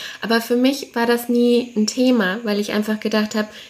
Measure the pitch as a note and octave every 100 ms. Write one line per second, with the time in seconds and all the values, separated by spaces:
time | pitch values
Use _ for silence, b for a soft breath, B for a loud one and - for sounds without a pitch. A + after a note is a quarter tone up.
0 | B B G3+ A#3 A3+ A#3+ C4 C#4 - A#3+
1 | A#3 A#3+ A#3+ A#3+ A#3+ A#3+ A#3+ G#3+ G#3+ C4
2 | B3+ B3 F#3 G#3+ A3+ G3+ G#3 G#3 G#3+ G#3+
3 | G#3+ G#3+ G#3+ G#3+ G#3+ B